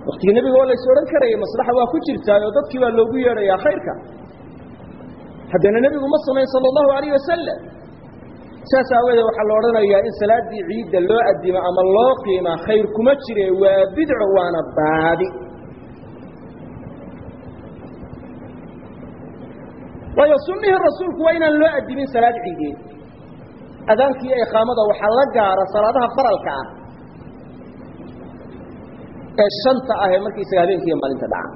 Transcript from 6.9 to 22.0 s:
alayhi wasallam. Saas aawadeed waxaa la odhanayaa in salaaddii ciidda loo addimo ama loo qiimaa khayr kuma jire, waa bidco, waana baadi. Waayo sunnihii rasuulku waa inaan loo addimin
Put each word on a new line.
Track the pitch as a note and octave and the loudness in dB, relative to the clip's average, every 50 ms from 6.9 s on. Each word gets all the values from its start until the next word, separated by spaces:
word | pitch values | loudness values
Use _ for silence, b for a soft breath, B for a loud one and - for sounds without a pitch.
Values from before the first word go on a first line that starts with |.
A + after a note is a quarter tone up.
alayhi | C#4 C#4 C#4+ D4+ C#4+ | 2 0 -2 0 -2
wasallam. | C#4 C#4 - E4+ E4+ D#4+ - - - - - - - - - - - - - - - - - - - - - - - - | -2 0 0 -2 -2 -2 -6 -8 -10 -12 -18 -20 -20 -20 -20 -20 -20 -20 -20 -20 -20 -20 -20 -20 -20 -20 -20 -20 -20 -4
Saas | - - C4 C4 C4 | 0 0 0 2 2
aawadeed | B3+ A#3+ A#3+ B3 B3 A#3 A3+ | 2 2 4 4 4 4 4
waxaa | A3 A3+ A3 G#3+ G#3+ | 2 0 0 0 2
la | G#3+ | 2
odhanayaa | G#3+ A3 A#3+ A3+ A3 G#3+ G3+ G3+ G3 | 2 2 2 2 2 4 4 4 4
in | G3+ A3+ G3 | 2 0 -2
salaaddii | - G#3 G#3 A3+ A#3+ A#3 - G#3+ G#3+ F#3 | -2 2 2 2 2 2 -4 -8 -10 -8
ciidda | E3 G3+ A3+ A3+ E3+ F3 F#3 | -6 -6 -6 -6 0 0 0
loo | F3 F#3 G#3+ A#3 A3+ | 2 4 2 2 4
addimo | F#3+ F#3+ F3+ F3 F#3 F3+ F#3 | 2 0 0 0 -2 0 0
ama | F3 F3+ F3+ F#3 F#3 | 0 0 0 2 2
loo | F#3+ F#3+ G#3 A#3 B3+ C4 - | 4 4 4 4 4 2 2
qiimaa | - G#3 F#3+ F#3 F3+ E3+ E3 D#3+ | 0 -2 -2 0 0 -2 -2 -4
khayr | - - A3 G#3+ G#3+ - | -2 0 2 2 2 0
kuma | - A3 A3+ B3+ C#4+ | -2 2 2 2 2
jire, | C#4+ - - A3+ G#3 G3 F#3+ | 2 0 -6 -2 0 0 0
waa | F#3 F#3+ G3 G3 G3 G3 F#3+ F#3+ | 2 4 4 4 6 4 2 2
bidco, | F#3 F#3 - D4 C4+ A#3 G#3+ G3 | 2 -2 0 0 2 0 2 4
waana | F#3+ F#3+ F3+ F3 E3+ E3 D3+ - | 4 2 2 2 -2 -2 -4 -2
baadi. | - - D3+ D#3 D#3 D#3+ D#3+ E3 E3+ F3 F#3 F#3+ - - - - - - - - - - - - - - - - - - - - - - - - - - - - - - - - - C#4 C#4+ C#4 - - - - - - - - - - - - - - - - - - - - - - - - - - - - - - - - - - B3+ A3+ - - - - - - - - - - - - - - - - - - - - - - - - - | -2 0 0 2 2 2 2 2 2 2 0 -4 -4 -10 -14 -16 -18 -18 -18 -20 -20 -20 -20 -20 -20 -20 -20 -20 -20 -20 -20 -20 -20 -20 -20 -20 -18 -18 -18 -16 -16 -16 -16 -16 -16 -16 -16 -16 -16 -16 -16 -16 -16 -16 -18 -18 -18 -18 -18 -18 -18 -16 -18 -18 -16 -16 -16 -16 -16 -16 -16 -18 -18 -18 -18 -18 -18 -18 -18 -18 -18 -18 -18 -18 -18 -18 -18 -18 -16 -18 -18 -18 -16 -18 -18 -18 -18 -18 -18 -18 -18 -18 -18 -18 -18 -16 -14 -6 2
Waayo | - C#4+ D4+ D4+ C4+ | 4 4 6 6 4
sunnihii | - - F#4 G4+ G#4+ G4+ F#4+ F#4+ | 2 -2 -6 -2 2 2 2 4
rasuulku | F#4 D#4+ - - F#4 F4+ C4+ - | 4 2 0 0 -6 -6 -4 0
waa | D#4 E4 D#4+ | 2 2 2
inaan | E4 D#4+ D#4 D4+ D4+ | 4 2 2 4 4
loo | D4+ D#4+ D#4 | 4 4 2
addimin | C#4 A3 - C4 C#4 | 0 -6 -4 -6 -6